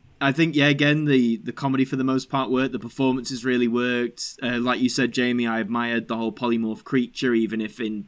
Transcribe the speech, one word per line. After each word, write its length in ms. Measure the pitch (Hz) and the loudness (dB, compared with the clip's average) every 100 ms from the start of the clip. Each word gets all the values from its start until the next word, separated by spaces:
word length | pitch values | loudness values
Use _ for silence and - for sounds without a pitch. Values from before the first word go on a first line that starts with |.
| - _ | -18 _
I 100 | 139 | -2
think, 240 | 135 165 143 | 2 2 4
yeah, 120 | 143 | 4
again, 380 | 139 147 151 147 | 4 2 2 4
the, 320 | 135 120 113 | 4 4 0
the 140 | - | -6
comedy 320 | - 139 131 | -4 -2 0
for 140 | 127 135 | 0 0
the 80 | 131 | 0
most 240 | 131 131 | 0 -2
part 200 | 139 110 | -4 0
worked. 220 | 127 131 | 0 0
The 80 | 117 | -4
performances 640 | 113 - 131 127 117 127 | -10 0 0 0 -4 -4
really 240 | 127 123 120 | -2 2 2
worked. 720 | 120 123 123 120 - - - | 2 0 0 -2 -6 -12 -6
Uh, 180 | 123 120 | -4 -2
like 200 | 123 117 | -2 2
you 80 | 127 | 2
said, 240 | 131 120 | 2 0
Jamie, 340 | 120 123 120 117 | 2 0 0 0
I 120 | 113 | -2
admired 480 | 104 117 117 117 113 | -2 -2 -2 -2 -2
the 80 | 113 | -4
whole 160 | 113 | -4
polymorph 540 | 110 120 117 110 110 - | -2 0 0 -2 -6 -2
creature, 480 | 135 120 - 131 | 0 0 -2 0
even 260 | 117 110 110 | 2 0 -2
if 220 | 107 - | -6 -6
in 260 | 110 107 | -6 -6